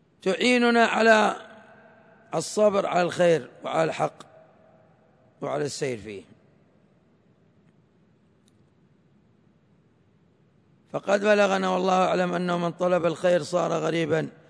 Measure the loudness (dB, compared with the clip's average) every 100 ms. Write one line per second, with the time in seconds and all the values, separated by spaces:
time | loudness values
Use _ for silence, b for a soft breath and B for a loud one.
0 | _ _ -4 0 2 2 2 2 2 2
1 | 4 4 2 -2 -12 -20 -20 -20 -20 -20
2 | _ _ _ -8 -6 0 2 4 2 0
3 | 0 2 4 4 0 -12 -4 0 0 0
4 | -4 -4 -20 -20 -20 _ _ _ _ _
5 | _ _ _ _ -8 -6 -6 -6 -6 -6
6 | -12 -16 -18 -20 _ _ _ _ _ _
7 | _ _ _ _ _ _ _ _ _ _
8 | _ _ _ _ _ _ _ _ _ _
9 | _ _ _ _ _ _ _ _ _ _
10 | _ _ _ _ _ _ _ _ _ -10
11 | -2 0 2 2 2 0 -2 -2 0 0
12 | 0 0 -2 -4 -4 -4 -4 -2 0 0
13 | 0 0 0 0 0 -2 -2 -2 -2 -2
14 | -2 -2 -4 -10 b